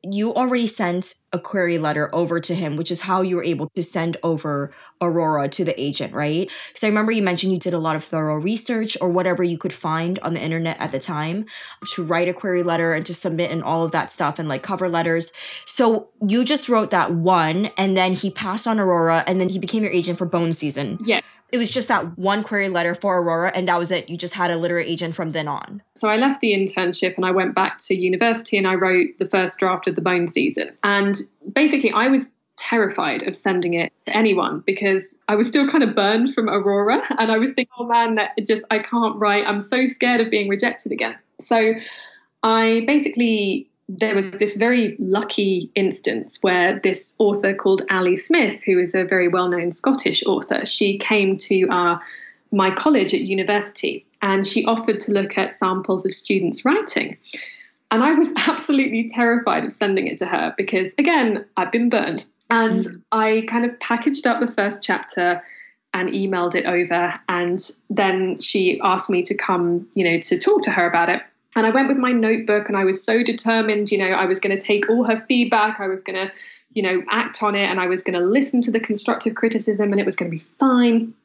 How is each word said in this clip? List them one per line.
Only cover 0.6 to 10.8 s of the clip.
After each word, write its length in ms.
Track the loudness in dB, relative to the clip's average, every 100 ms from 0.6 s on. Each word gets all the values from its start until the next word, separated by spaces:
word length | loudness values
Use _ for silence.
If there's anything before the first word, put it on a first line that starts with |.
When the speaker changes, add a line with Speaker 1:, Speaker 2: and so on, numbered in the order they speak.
| -2
Speaker 1:
sent 480 | -2 -2 -2 -6 -12 _
a 60 | -8
query 380 | -4 -2 0 0
letter 320 | 0 -2 -2 -2
over 240 | -2 -2
to 160 | -4 -4
him, 220 | -4 -4
which 120 | -4
is 120 | -6
how 200 | -2 -2
you 140 | 0 -2
were 80 |
able 240 | -2 -4 -4 -6
to 80 |
send 320 | -6 -4 -4 -4
over 480 | -2 -2 -2 -4 -6 -12 -20 _
Aurora 480 | -2 0 0 0 -2
to 160 | -2 -2
the 140 | -2
agent, 340 | -4 -4 -6
right? 360 | -4 -2 -2 -4 -8 -16
'Cause 120 | -4 -2
I 20 |
remember 240 | 0 0
you 100 | 0
mentioned 300 | 0 0 0
you 80 | -2
did 140 | -2
a 60 | -2
lot 180 | -2 -4
of 80 | -4
thorough 320 | -4 -2 -2
research 580 | -2 -4 -4 -4 -4 -2
or 80 | 0
whatever 340 | 0 0 0
you 140 | 0 -2
could 160 | -6
find 440 | -6 -4 -2 -2 -4
on 140 | -4 -4
the 60 |
internet 360 | -4 -2 -4
at 140 | -4